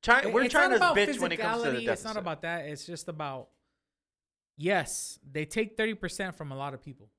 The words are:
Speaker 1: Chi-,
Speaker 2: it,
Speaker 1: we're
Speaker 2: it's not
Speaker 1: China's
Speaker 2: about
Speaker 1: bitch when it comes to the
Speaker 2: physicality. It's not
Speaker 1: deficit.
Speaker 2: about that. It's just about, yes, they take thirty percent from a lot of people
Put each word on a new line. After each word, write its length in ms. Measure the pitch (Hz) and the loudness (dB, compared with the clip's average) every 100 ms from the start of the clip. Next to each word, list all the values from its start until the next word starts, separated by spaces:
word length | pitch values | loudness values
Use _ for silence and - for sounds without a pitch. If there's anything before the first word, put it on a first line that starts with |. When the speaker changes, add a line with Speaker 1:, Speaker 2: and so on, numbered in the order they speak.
Speaker 1:
Chi-, 160 | - 247 | 6 6
Speaker 2:
it, 100 | 214 | 6
Speaker 1:
we're 120 | 220 | 2
Speaker 2:
it's 100 | 254 | 4
not 60 | 294 | 6
Speaker 1:
China's 140 | 359 233 | 6 6
Speaker 2:
about 200 | 359 302 | 6 4
Speaker 1:
bitch 220 | 208 269 | 2 2
when 140 | 262 | -2
it 60 | 220 | -2
comes 240 | 214 233 | 0 0
to 60 | 233 | 0
the 60 | 247 | -2
Speaker 2:
physicality. 100 | 233 | -2
It's 160 | 226 | -4
not 60 | 220 | -4
Speaker 1:
deficit. 20 | 214 | -6
Speaker 2:
about 200 | 180 151 | -4 -6
that. 240 | 165 170 147 | -4 -6 -6
It's 200 | 151 - | -10 -10
just 220 | 170 - | -10 -10
about, 400 | 156 151 135 120 _ _ _ _ _ _ _ _ _ _ _ | -8 -8 -8 -12 _ _ _ _ _ _ _ _ _ _ _
yes, 640 | 156 196 147 - - - 143 | 0 2 0 -6 -8 -12 -10
they 140 | 139 | -8
take 320 | 151 - 220 220 | -4 -2 -4 -2
thirty 180 | 220 | -2
percent 420 | 220 180 - 190 - | -2 -6 -6 -8 -8
from 160 | 151 | -10
a 40 | 135 | -8
lot 160 | 139 | -8
of 80 | 135 | -10
people 260 | - 131 107 | -14 -18 -20